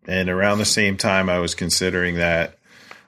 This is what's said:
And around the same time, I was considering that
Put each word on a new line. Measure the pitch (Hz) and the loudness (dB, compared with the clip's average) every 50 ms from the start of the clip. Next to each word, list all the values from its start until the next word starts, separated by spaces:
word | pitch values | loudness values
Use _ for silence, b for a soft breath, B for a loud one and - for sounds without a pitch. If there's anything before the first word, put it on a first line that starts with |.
| - | -10
And | - 92 92 92 90 | -4 -4 -2 -2 -2
around | 90 92 98 104 104 107 | 0 0 2 2 2 0
the | 107 | 0
same | 101 - - 107 101 98 98 | 0 0 2 2 2 0 0
time, | - 110 95 95 92 92 | 0 0 2 2 2 2
I | 90 90 | 0 0
was | 87 85 - | 0 -2 -4
considering | - 90 85 - - 92 92 90 90 90 90 85 | -4 -4 -2 -2 0 0 0 0 0 0 0 0
that | 85 85 87 85 82 85 - - _ B B B B B B B B B | 0 0 0 2 0 -2 -4 -6 _ B B B B B B B B B